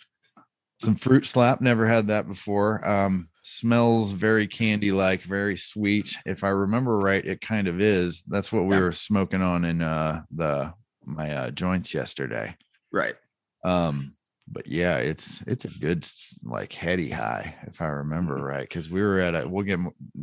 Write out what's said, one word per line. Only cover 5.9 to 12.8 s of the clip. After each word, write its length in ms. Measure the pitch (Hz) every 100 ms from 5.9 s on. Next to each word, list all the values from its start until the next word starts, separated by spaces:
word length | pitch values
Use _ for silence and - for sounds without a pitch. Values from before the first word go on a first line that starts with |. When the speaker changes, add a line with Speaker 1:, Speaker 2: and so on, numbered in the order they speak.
| 104 - -
Speaker 1:
If 180 | - 92
I 40 | 98
remember 480 | 98 98 113 127 110
right, 260 | 98 98
it 160 | - 92
kind 260 | - 110 98
of 120 | 87
is. 420 | 107 98 90 80
That's 280 | - 101 95
what 120 | 113 92
we 100 | 98
Speaker 2:
Yeah. 60 |
Speaker 1:
were 100 | 90
smoking 500 | 80 - 104 92 95
on 220 | 92 87
in, 180 | 85 82
uh, 400 | 82 78 78 78 -
the, 420 | 78 80 71 73 85 _ _
my, 280 | - 76 76
uh, 180 | 71 64
joints 420 | 71 90 92 -
yesterday. 640 | 76 62 - 65 57 53 - _ _